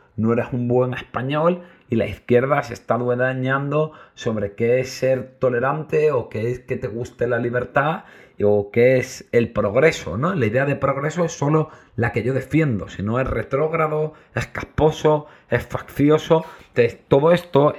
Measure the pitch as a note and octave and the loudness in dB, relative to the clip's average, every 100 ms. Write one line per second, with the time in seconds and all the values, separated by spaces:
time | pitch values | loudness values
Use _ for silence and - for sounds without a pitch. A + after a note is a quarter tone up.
0 | _ - A2 B2+ - B2+ A#2+ B2 B2+ A#2+ | _ -4 0 0 -2 -4 0 0 0 -4
1 | - - B2+ D3+ E3 F3+ - - _ A2+ | -10 -8 -4 -2 0 -2 -6 -20 _ -2
2 | G2+ F2+ - A#2+ C3+ B2 - A2+ - A#2+ | -2 -6 0 2 2 0 -4 -8 -4 -2
3 | B2 A#2+ B2+ C3 B2+ C3+ C#3+ D3 D#3 - | 0 -2 -2 -2 -2 -2 -2 -2 -2 -6
4 | - - A#2+ A2 G2+ - A#2 B2+ B2+ - | -20 -8 -4 -2 -4 -2 0 2 0 -2
5 | C3 C3 - _ C3 A#2+ B2+ D#3 D3+ D#3 | 0 0 -4 _ -2 0 -2 -4 -2 0
6 | D3+ C3 - C3+ A#2 B2 - B2+ B2 A2 | 2 0 -4 -4 -4 -6 -6 -8 -6 -8
7 | B2 - A#2+ A#2 A#2+ A#2+ B2 C#3 C#3+ F#3 | -10 -4 -2 -2 -2 -4 -2 -2 0 -2
8 | - - - - G2+ G#2 G2+ A#2 B2 C3 | -8 -20 -18 -2 2 2 2 4 4 4
9 | A#2+ - - A#2+ A2+ - G#2 A2 D#3 - | 0 -8 -2 0 0 0 0 4 2 2
10 | - F#2+ D#3+ F#3+ G#2+ A#2+ C#3+ C3 C#3 C3+ | -4 -4 -2 0 0 0 -2 -2 -2 -2
11 | D3 E3+ E3 - C#3+ D#3 D#3 - _ - | -4 -2 -4 -2 0 0 0 -8 _ -4
12 | A2+ A#2 G#2+ C3 - D3+ D3+ G#2 - - | -2 -2 -2 -2 0 0 2 -2 -6 -6
13 | G2+ A#2+ C3 A#2 G#2 C3+ D#3 D#3+ D#3 D3+ | -4 -2 -2 -4 -4 -2 -2 -2 -2 -2
14 | D#3 - _ B2 C3+ - - - D#3 D#3 | -4 -8 _ -8 -6 -8 -10 0 2 4
15 | D#3 D3+ D3 - _ A#2+ - - - - | 2 2 0 -18 _ -2 -2 -8 -6 0
16 | C#3+ D3+ - D#3+ - - - - A#2 - | 4 4 4 0 0 -12 -4 0 0 0
17 | - C#3 D#3 F3 - C#3 C#3+ | 0 4 6 4 2 2 2